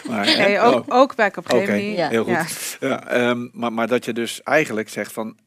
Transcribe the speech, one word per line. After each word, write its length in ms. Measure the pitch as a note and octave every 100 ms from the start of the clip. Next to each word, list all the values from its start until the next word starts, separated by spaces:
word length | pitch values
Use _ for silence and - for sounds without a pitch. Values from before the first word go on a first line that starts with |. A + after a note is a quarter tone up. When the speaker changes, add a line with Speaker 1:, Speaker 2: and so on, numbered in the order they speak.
| -
Speaker 1:
Maar, 180 | A3 G3+
hè, 100 | C#4+
Speaker 2:
Nee, 240 | G3+ G3
ook, 140 | A#3 B3 A#3+
Speaker 1:
oh. 80 | B3
Speaker 2:
ook 160 | C4+
bij 160 | - G3+
Capgemini. 600 | - - B2 - G#2 G#2
Speaker 1:
Oké, 80 | G3
Speaker 3:
Ja. 80 | D#3
Speaker 1:
heel 160 | A2+
goed. 520 | G#2+ E3+ E3 - - -
Speaker 2:
Ja. 80 | C3+
Speaker 1:
Ja, 180 | A#2+ -
ehm, 400 | B2 A#2+ A#2+ B2
maar, 200 | G#2+ A#2+
maar 140 | A2 A#2
dat 160 | B2
je 80 | B2
dus 300 | A#2 A#2 -
eigenlijk 460 | - D3 D3+ G#2+ G#2+
zegt 240 | A#2 G#2
van, 240 | - A2 -